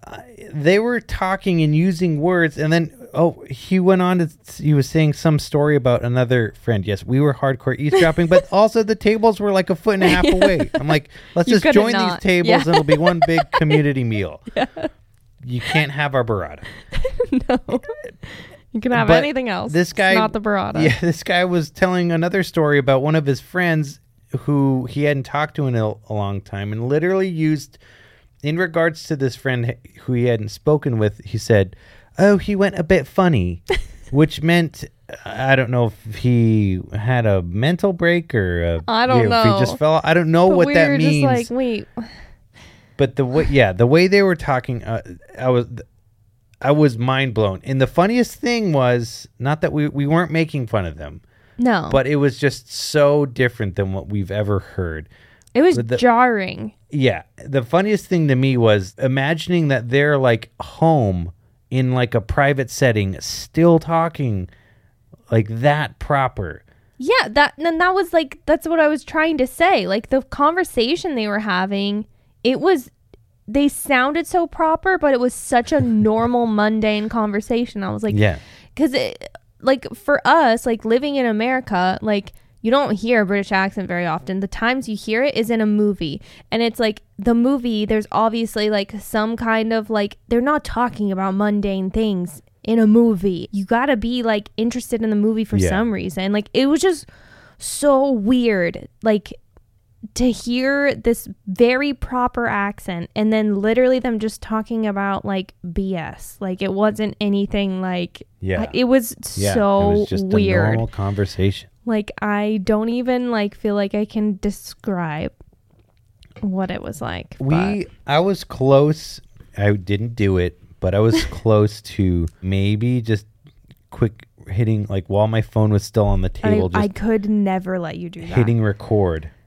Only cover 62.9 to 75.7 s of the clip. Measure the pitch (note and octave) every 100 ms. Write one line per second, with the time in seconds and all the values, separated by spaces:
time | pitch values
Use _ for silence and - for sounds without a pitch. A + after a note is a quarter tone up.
62.9 | G#2+ G2 F#2 - - - - E3 E3 D#3+
63.9 | E3 E3 D#3+ C3+ G2+ F2+ - _ _ _
64.9 | _ _ - _ A2+ G#2 A2+ C3+ D3 C3+
65.9 | - - C#3+ C3 - F2+ D2+ _ _ _
66.9 | _ C4 B4 G#4 A#3 C#4+ - E4 D#4+ F4+
67.9 | F#4+ E4+ E4+ D#4 - - D#4+ D#4+ E4 D4+
68.9 | D4+ - D#4+ D#4+ D#4 B3+ - E4+ F4+ F3+
69.9 | G3 - C4 B3+ - D4 E4+ F4+ - A3+
70.9 | E4+ F#4+ C#4 G#3+ G3+ G#3+ F3+ F#3+ G3+ G3+
71.9 | G3+ A3 _ _ _ A#3 - D4+ F4 A#3+
72.9 | _ _ - _ _ - A#3 C#4+ - -
73.9 | B3+ C4 D4+ D#4+ F#4 E4+ - D#4+ D#4+ F#4
74.9 | F#4 D4 C4 B3 - - B3 A#3